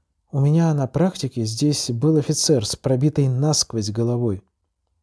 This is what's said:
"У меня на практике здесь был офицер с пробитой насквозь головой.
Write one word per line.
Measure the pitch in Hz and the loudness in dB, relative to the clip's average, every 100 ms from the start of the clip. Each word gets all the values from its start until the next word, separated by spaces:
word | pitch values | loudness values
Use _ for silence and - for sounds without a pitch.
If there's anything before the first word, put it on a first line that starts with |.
| _ _ _ | _ _ _
"У | 139 | 0
меня | 143 160 165 | 2 4 2
на | 147 131 | 0 0
практике | 143 180 - 131 120 | 0 0 0 -6 -4
здесь | 110 113 147 143 - | -4 0 0 0 -2
был | 120 147 156 | -2 2 2
офицер | 147 151 - 139 104 | 2 0 2 2 0
с | - | -4
пробитой | - 127 151 147 139 | -2 0 2 2 0
насквозь | 127 151 143 - 113 104 | 0 0 0 -2 -4 -4
головой. | 110 117 120 120 98 - _ _ _ _ _ | -2 -2 0 -2 -4 -8 _ _ _ _ _